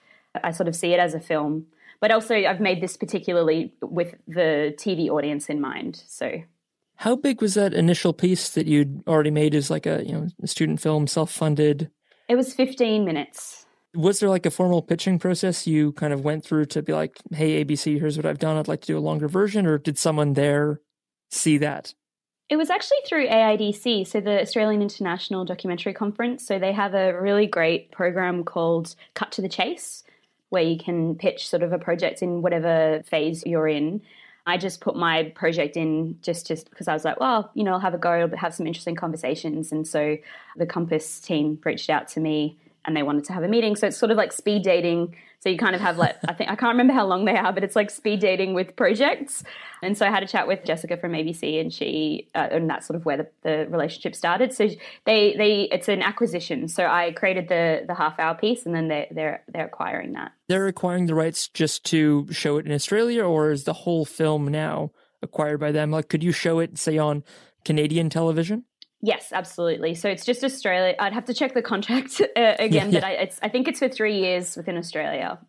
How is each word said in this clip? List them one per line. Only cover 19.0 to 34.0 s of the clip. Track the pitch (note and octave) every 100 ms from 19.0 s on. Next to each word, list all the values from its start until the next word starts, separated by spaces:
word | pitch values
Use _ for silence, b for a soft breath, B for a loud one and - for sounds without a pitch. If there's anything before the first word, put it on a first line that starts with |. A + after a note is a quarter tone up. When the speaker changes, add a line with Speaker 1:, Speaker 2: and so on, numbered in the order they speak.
Speaker 2:
longer | D3+ D#3 D3
version," | F3+ G#3 G#3 F3+
or | D3+
did | D3 C#3
someone | E3 D3+ D3
there | C#3 C#3+ C#3+ D3 D3+ _ _ _ _ -
see | - D#3+ D3
that? | C#3+ C#3 - - _ _ _ _ -
Speaker 1:
It | D4+
was | D#4+
actually | F#4 - C#5 C#5
through | D#4+ C4+
A | A3+
I | A3 G#3+
D | G#3
C, | G#3 B3 A3
so | F#3 G#3+
the | G3 G3+
Australian | G#3 A#3 G#3+ G#3
International | G3+ - F#3 F3+ - F#3+
Documentary | F3+ F3+ F#3+ F3 G3
Conference. | F#3+ G#3 G3+ A#3+ B3 -
So | G3
they | F#3+
have | G3+ G3+
a | F#3+ F#3+ F3
really | G3 G3+ G#3
great | F3 E3 E3+ -
program | - F3+ F3 F3+ F3+
called | E3+ F3 E3 E3 E3 - b
Cut | - G#3+
to | -
the | F#3+
Chase, | - G3+ F4 - - - b b b -
where | F#3
you | E3 E3
can | F3 F3 E3
pitch | D#3+ F#3+ - -
sort | F3
of | E3+
a | F3+
project | E3+ F3 F3+ -
in | F3+ F3
whatever | F3 E3+ E3 E3 D#3 D#3
phase | - D#3+ D3+ E3
you're | F3 E3 D#3
in. | D3+ D3+ G3+